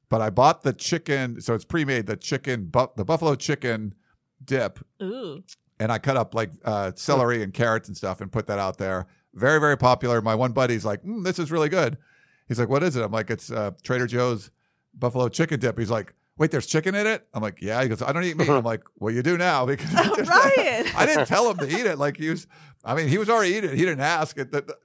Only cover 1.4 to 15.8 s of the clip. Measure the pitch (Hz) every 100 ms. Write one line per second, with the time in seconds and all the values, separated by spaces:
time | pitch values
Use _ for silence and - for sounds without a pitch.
1.4 | - 113 - 170 139 127 101 104 - 139
2.4 | - 120 90 120 131 - 95 160 160 139
3.4 | - 147 123 110 104 - _ _ _ _
4.4 | 131 131 101 - - - 190 254 196 143
5.4 | - - _ - 110 110 139 135 107 113
6.4 | 104 - - 104 98 - - 139 120 120
7.4 | 98 95 120 110 - 92 98 90 98 110
8.4 | 104 101 95 - 95 92 90 _ _ 87
9.4 | 127 151 151 139 127 123 120 117 110 110
10.4 | 127 117 127 113 107 101 185 226 185 180
11.4 | 151 165 151 180 131 147 _ _ _ _
12.4 | - 120 117 139 175 127 107 113 104 113
13.4 | - 117 101 87 - 127 120 123 123 113
14.4 | - _ _ _ _ - 123 123 123 -
15.4 | 160 139 117 113